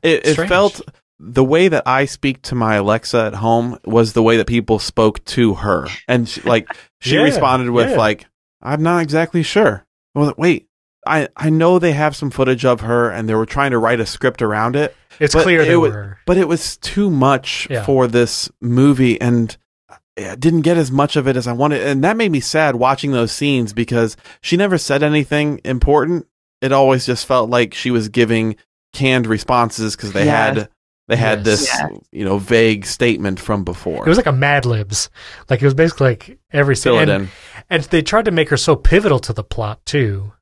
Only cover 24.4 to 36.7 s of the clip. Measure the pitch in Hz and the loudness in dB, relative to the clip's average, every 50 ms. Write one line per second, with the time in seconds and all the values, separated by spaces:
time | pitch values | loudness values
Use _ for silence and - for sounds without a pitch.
24.4 | _ - - 175 202 202 185 165 - - 143 139 151 151 151 151 139 - 147 147 | _ -2 0 0 2 2 0 -2 0 0 0 0 2 2 2 0 0 0 -2 -2
25.4 | 151 147 143 - _ - 131 127 - - 143 151 131 156 175 170 - _ _ _ | -2 -2 -4 -6 _ -6 -2 -2 0 2 2 2 2 0 -2 -4 -6 _ _ _
26.4 | _ _ _ _ - 135 135 139 135 131 135 127 123 - 123 120 - - 131 127 | _ _ _ _ -2 0 2 4 4 4 4 2 0 -2 -4 -4 -2 0 0 0
27.4 | 117 113 123 123 120 101 - - - 127 123 117 107 107 104 127 117 110 117 113 | 0 2 0 0 0 0 -4 -8 -4 -2 -2 -2 -2 -2 0 0 2 2 2 0
28.4 | 110 110 104 _ _ _ _ _ _ _ _ - 135 131 127 127 120 110 113 104 | 0 -2 -6 _ _ _ _ _ _ _ _ -2 0 2 2 2 0 0 -2 -2
29.4 | - - 127 123 120 113 - - 113 110 101 - - 104 95 98 98 151 147 113 | -2 0 0 0 0 0 -2 -6 -6 -6 -6 -8 -10 -8 -4 -2 0 0 0 0
30.4 | 110 110 - 110 107 - _ _ _ _ _ _ _ - - 120 123 110 107 104 | 0 0 -2 -4 -6 -8 _ _ _ _ _ _ _ -4 -2 0 0 0 0 0
31.4 | 101 113 107 101 98 - 127 131 147 76 - 50 _ _ _ - 101 95 98 101 | 0 0 0 0 0 -4 -4 -4 -4 -6 -8 -14 _ _ _ -8 -4 -2 -2 -4
32.4 | 98 - 117 113 113 113 110 104 98 - - - 120 120 113 - 90 101 95 92 | -2 0 2 4 4 4 2 0 -4 -10 -6 -2 0 0 0 0 -2 -4 -6 -6
33.4 | - - 110 101 95 85 87 - - 90 80 - - 156 165 220 240 156 139 131 | -4 -4 -4 -4 -2 -6 -8 -8 -8 -8 -6 -4 2 2 2 2 2 2 0 0
34.4 | 139 143 147 143 123 123 117 107 107 98 104 - - - _ - - - - - | 2 2 0 0 0 0 -2 -2 -4 -4 -4 -6 -6 -6 _ -20 -20 -20 -20 -20
35.4 | - _ 131 113 135 139 135 135 160 165 - - 139 131 120 - - - - _ | -4 _ -2 2 2 2 4 4 2 0 2 0 0 0 0 -2 -8 -20 -20 _
36.4 | _ _ - 147 143 143 | _ _ -2 0 2 2